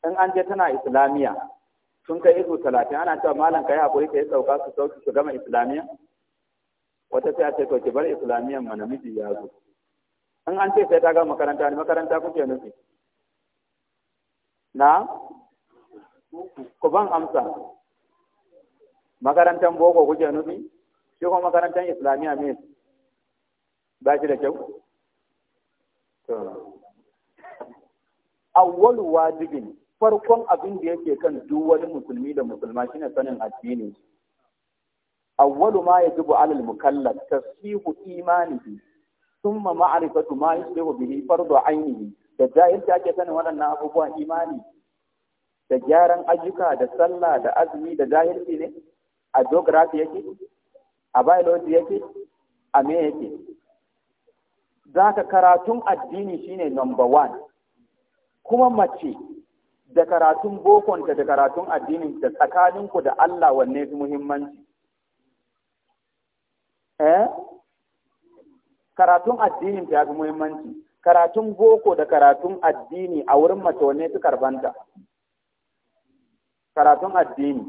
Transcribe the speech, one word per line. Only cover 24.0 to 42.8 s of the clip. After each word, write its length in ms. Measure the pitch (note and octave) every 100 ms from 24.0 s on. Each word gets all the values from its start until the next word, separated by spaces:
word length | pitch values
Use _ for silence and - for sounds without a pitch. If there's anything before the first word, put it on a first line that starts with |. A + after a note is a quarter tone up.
Ba 160 | C3 C#3+
shi 60 | D3+
da 100 | C3
kyau? 460 | C#3 E3+ - - _ _ _ _ _ _ _ _ _ _ _ _ _ _ -
To. 100 | A2+ F#2+ F#2+ G#2 - _ _ _ _ _ _ F5+ E5+ D5+ - _ _ _ _ _ _ _
Awwalu 580 | - F3+ F3 A3 A#3+ F3
wajibin, 640 | D#3+ D#3+ D#3+ D#3+ C#3+ D#3+ - _ _
farkon 440 | A3 G#3+ A#3 A#3 A3+
abin 320 | - G3 G3
da 100 | E3
yake 260 | E3+ E3 C#3
kan 300 | E3 C3+ -
duk 200 | D3+ D#3+
wani 180 | D#3+ E3
musulmi 480 | D3 B2+ B2 C#3
da 80 | C#3+
musulma 440 | B2 G2+ A2+ B2 B2
shine 180 | D3+ C#3+
sanin 240 | C3+ C3+ A#2+
addini. 540 | A2+ - A#2+ B2 G#2 - _ _ _ _ _ _ _ _ _ _ _ _ _ -
Awwalu 440 | C#3 C#3 G#3 G3+
ma 180 | E3+ F3+
yajibu 320 | E3+ D#3+ D3
alal 280 | C3+ D3+ C#3+
mukallaf 540 | A#2 G#2 C#3 C#3+ B2+ - -
tasfihu 640 | C3+ - - G#3 G3+ E3+ - F#3+
imanihi, 720 | F3 F3 F3 E3+ B2+ A2+ G2+ _ _ _ _ _ _
thumma 320 | G#3 G#3+ G3
ma'rifatu 600 | E3 F3 E3 D#3+ D#3+ D#3
ma 200 | C#3 D#3
yuslihu 400 | E3 F3 E3+ D#3+ B2+
bihi 240 | B2+ C#3 C3+
fardu 300 | E3+ D#3+ C#3 -
ainihi. 440 | D#3 D3+ A2+ G#2 - _ -
Da 80 | C3
jahilci 420 | D#3 F3 G3+